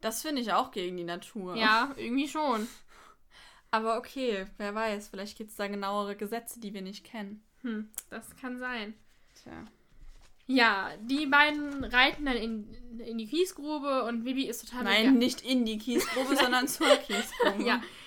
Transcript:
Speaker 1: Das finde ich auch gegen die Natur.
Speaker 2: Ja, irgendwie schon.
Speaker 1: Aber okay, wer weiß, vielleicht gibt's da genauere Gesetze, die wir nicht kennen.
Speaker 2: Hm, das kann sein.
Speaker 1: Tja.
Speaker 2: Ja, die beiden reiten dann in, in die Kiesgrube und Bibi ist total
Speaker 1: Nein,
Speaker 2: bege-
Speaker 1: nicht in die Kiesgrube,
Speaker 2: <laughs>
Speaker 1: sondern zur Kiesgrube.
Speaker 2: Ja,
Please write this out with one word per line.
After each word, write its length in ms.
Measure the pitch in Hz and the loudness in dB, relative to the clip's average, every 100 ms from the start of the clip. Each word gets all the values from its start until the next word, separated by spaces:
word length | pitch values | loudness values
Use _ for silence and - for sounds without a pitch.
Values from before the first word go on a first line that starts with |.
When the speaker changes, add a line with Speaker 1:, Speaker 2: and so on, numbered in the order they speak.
Speaker 1:
Das 200 | 220 220 | -6 -4
finde 200 | 311 285 | -4 -2
ich 100 | 226 | 2
auch 180 | 196 254 | 0 0
gegen 240 | 208 180 180 | -4 -6 -6
die 60 | |
Natur. 520 | 170 175 - 214 180 202 | -6 -8 -10 -10 -6 0
Speaker 2:
Ja, 360 | 220 220 277 269 | 4 4 2 -4
irgendwie 300 | 226 262 294 | -4 -2 -2
schon. 400 | 311 302 220 226 - - - - _ _ - - - - | -2 0 0 -2 -10 -20 -20 -20 _ _ -20 -20 -20 -4
Speaker 1:
Aber 280 | 220 226 226 | -2 0 -2
okay, 480 | 240 277 254 196 190 - | -4 -4 -2 -2 -6 -8
wer 160 | 202 | -6
weiß, 360 | 214 220 208 208 | -2 -2 -4 -8
vielleicht 280 | 196 202 - | -10 -10 -12
gibt's 200 | 214 - | -14 -8
da 100 | 202 | -6
genauere 480 | 202 196 208 202 202 | -4 -4 -2 -4 -6
Gesetze, 440 | 208 226 233 240 | -6 -6 -8 -12
die 120 | 208 | -10
wir 80 | 202 | -10
nicht 220 | 185 208 | -10 -12
kennen. 400 | - 226 202 214 _ _ | -14 -12 -12 -12 _ _
Speaker 2:
Hm, 280 | 240 214 214 - - | -6 -6 -8 -12 -12
das 240 | 220 - - | -14 -16 -12
kann 200 | 254 247 | -10 -8
sein. 340 | 254 247 208 220 - _ _ - | -8 -8 -10 -14 -20 _ _ -20
Speaker 1:
Tja. 220 | - 80 214 _ _ - - - - - - | -18 -16 -18 _ _ -20 -20 -20 -20 -14 0
Speaker 2:
Ja, 420 | 262 226 196 190 156 | 4 6 4 -2 -8
die 240 | 226 277 294 | -4 -2 4
beiden 580 | 285 302 294 294 277 | 6 6 4 -4 -6
reiten 420 | 254 247 269 - 294 | 0 4 4 4 -2
dann 120 | 233 | -2
in, 640 | 226 220 208 - 240 233 | -2 -6 -8 -14 -14 -12
in 180 | 240 226 | -8 -8
die 100 | 214 | -2
Kiesgrube 760 | 302 370 - 294 302 285 262 | 0 0 -2 -6 -4 0 0
und 200 | 226 233 | 0 -2
Bibi 240 | 240 262 262 | -2 -2 -2
ist 180 | - - | -4 -10
total 200 | 247 208 | -4 2
Speaker 1:
Nein, 220 | 202 240 | 6 8
Speaker 2:
bege- 100 | 254 | 8
Speaker 1:
nicht 240 | 247 - | 6 0
in 240 | - 254 226 | 0 2 2
die 120 | 214 | -2
Kiesgrube, 580 | 254 240 - 254 262 269 | 0 0 2 0 2 4
Speaker 2:
<laughs> 60 | |
Speaker 1:
sondern 280 | 254 254 262 | 4 4 2
zur 260 | - 294 269 | 2 6 6
Kiesgrube. 680 | - 214 - - 466 202 233 | 6 -4 -4 2 2 2 0
Speaker 2:
Ja, 160 | 220 - - | 0 -2 -16